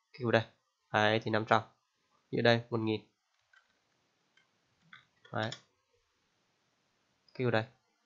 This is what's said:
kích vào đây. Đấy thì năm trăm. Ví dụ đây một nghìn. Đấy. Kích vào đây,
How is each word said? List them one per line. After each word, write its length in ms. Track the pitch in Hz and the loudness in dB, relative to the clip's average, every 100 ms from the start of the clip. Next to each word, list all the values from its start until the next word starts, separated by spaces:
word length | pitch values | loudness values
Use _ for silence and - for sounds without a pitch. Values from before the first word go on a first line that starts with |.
| _ | _
kích 100 | - | -8
vào 80 | 120 | 0
đây. 120 | 110 - _ _ _ - | 0 0 _ _ _ -4
Đấy 260 | 110 107 110 | 0 2 2
thì 80 | 110 | 0
năm 140 | 110 110 | -2 2
trăm. 160 | 113 - _ _ _ _ _ - | 0 0 _ _ _ _ _ -8
Ví 40 | - | 0
dụ 40 | |
đây 200 | 120 117 117 | 2 2 -2
một 100 | 113 | -6
nghìn. 220 | 110 107 - _ _ _ _ _ _ _ _ _ _ _ _ _ _ _ _ _ _ - _ _ - | -4 -4 -8 _ _ _ _ _ _ _ _ _ _ _ _ _ _ _ _ _ _ -20 _ _ -10
Đấy. 160 | 110 110 - _ _ _ _ _ _ _ _ _ _ _ _ _ _ _ _ _ | -8 -8 -10 _ _ _ _ _ _ _ _ _ _ _ _ _ _ _ _ _
Kích 120 | - 123 | -4 -2
vào 60 | |
đây, 120 | 110 110 _ _ _ | -2 -4 _ _ _